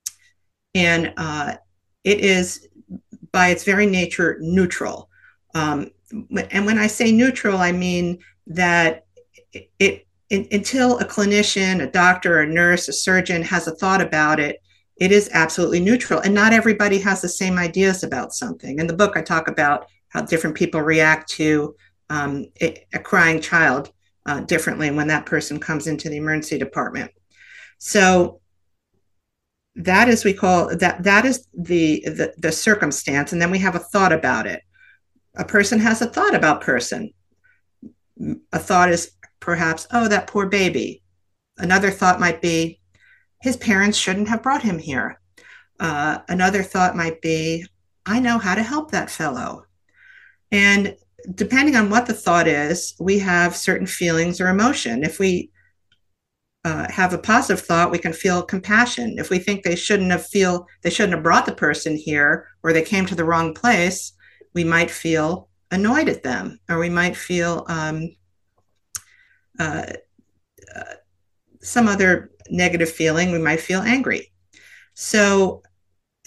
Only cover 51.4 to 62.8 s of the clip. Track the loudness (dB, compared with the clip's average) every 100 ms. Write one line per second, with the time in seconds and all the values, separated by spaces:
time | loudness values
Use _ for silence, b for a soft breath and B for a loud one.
51.4 | 0 2 4 4 4 2 0 -2 2 2
52.4 | 4 0 -2 -4 -6 -6 0 0 2 2
53.4 | 2 0 -2 -2 -4 -2 0 0 -2 0
54.4 | 0 2 2 0 -4 -4 -4 -2 0 0
55.4 | -6 _ _ _ _ _ _ _ _ _
56.4 | _ _ -8 -6 -6 -2 0 0 0 2
57.4 | 2 -4 0 0 2 0 -4 -4 -2 -2
58.4 | -4 -8 0 2 2 -2 -6 -6 -4 -2
59.4 | -2 -4 -4 -4 0 0 2 -2 -2 0
60.4 | 0 0 b b -4 0 0 2 4 4
61.4 | 2 -2 -2 -2 -4 -6 -2 2 2 2
62.4 | B B 0 0